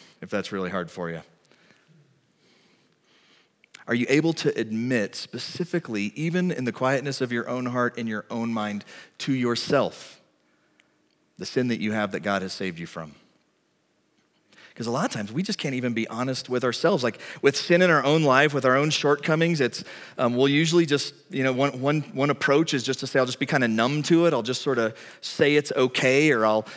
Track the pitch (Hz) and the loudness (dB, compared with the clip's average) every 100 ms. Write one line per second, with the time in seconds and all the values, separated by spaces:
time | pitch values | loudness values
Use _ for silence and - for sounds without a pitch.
0 | - _ - 104 92 101 90 92 87 - | -20 _ -8 -8 -6 -6 -6 -6 -8 -8
1 | 87 82 - _ _ _ _ _ _ _ | -10 -10 -14 _ _ _ _ _ _ _
2 | _ _ _ _ _ _ _ _ _ _ | _ _ _ _ _ _ _ _ _ _
3 | _ _ _ _ _ _ _ - - 120 | _ _ _ _ _ _ _ -16 -4 -2
4 | 123 139 160 160 151 - 113 110 120 127 | 2 2 2 0 -2 -2 -2 -2 0 0
5 | 101 - - 120 - - 175 175 143 110 | -2 -6 -12 -10 -10 -8 -4 -4 -4 -4
6 | 104 - 160 175 180 160 127 104 127 135 | -4 -4 -4 -2 -2 -2 -4 -2 0 0
7 | 143 135 127 120 - 123 127 123 120 120 | -2 -4 -4 -4 -4 -6 -4 -2 -2 -2
8 | 113 107 - 117 113 113 107 104 - - | -6 -6 -8 -6 -4 -4 -4 -6 -10 -18
9 | - - - 131 120 117 - 139 101 - | -20 -10 -4 -2 0 -2 0 0 0 -4
10 | - - _ _ _ _ _ _ _ _ | -16 -20 _ _ _ _ _ _ _ _
11 | _ _ _ - - - 123 117 104 107 | _ _ _ -14 -4 -2 0 0 -2 -2
12 | 104 95 101 98 92 - 95 82 85 - | -2 -4 -2 -2 -2 -6 -6 -6 -10 -12
13 | 80 - _ _ _ _ _ _ _ _ | -14 -16 _ _ _ _ _ _ _ _
14 | _ _ _ _ _ - - - 117 123 | _ _ _ _ _ -20 -20 -8 -4 -2
15 | 185 - 104 120 190 202 156 127 123 117 | -2 -4 -6 -4 -4 -4 -4 -4 -2 -2
16 | 117 113 131 127 - 123 127 113 156 190 | -4 -4 -4 -4 -4 -2 0 0 2 2
17 | 123 - - - 139 139 - 175 180 156 | 0 -2 -10 0 2 2 4 6 6 6
18 | 131 160 151 127 147 139 131 131 151 147 | 4 4 6 6 6 4 2 4 2 2
19 | 147 143 - 160 165 160 123 - - - | 2 2 2 2 2 2 0 -2 -10 -16
20 | - - 123 123 139 143 160 170 165 143 | -16 -2 0 4 4 4 4 4 4 2
21 | - - _ 135 131 127 139 127 135 151 | -2 -8 _ -2 0 2 0 0 0 0
22 | 143 135 139 143 - 143 160 139 117 127 | -2 -2 0 0 2 4 2 0 -2 -4
23 | 135 139 127 123 131 147 120 110 120 147 | -2 0 0 -2 -2 0 2 2 0 0
24 | 143 165 170 143 113 127 147 123 113 - | 2 4 4 2 -2 -4 -2 0 0 -4
25 | - - - - 147 147 143 - 127 - | -14 -16 -12 0 4 4 2 2 0 2
26 | 131 135 156 123 110 110 110 | 2 4 4 4 4 2 0